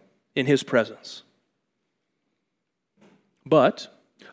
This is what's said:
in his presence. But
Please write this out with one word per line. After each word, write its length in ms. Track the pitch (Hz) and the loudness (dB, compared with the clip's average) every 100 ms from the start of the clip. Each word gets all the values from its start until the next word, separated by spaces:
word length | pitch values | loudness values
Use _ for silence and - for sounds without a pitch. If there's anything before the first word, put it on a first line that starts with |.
| _ _ _ | _ _ _
in 100 | 143 | -6
his 180 | 131 139 | 0 0
presence. 600 | - 120 107 - - - _ _ _ _ _ _ _ _ _ _ _ _ _ _ _ _ _ _ _ _ _ _ | 2 -2 -2 -10 -20 -20 _ _ _ _ _ _ _ _ _ _ _ _ _ _ _ _ _ _ _ _ _ _
But 420 | 131 151 143 - - _ _ _ - | 2 4 4 -2 -20 _ _ _ -18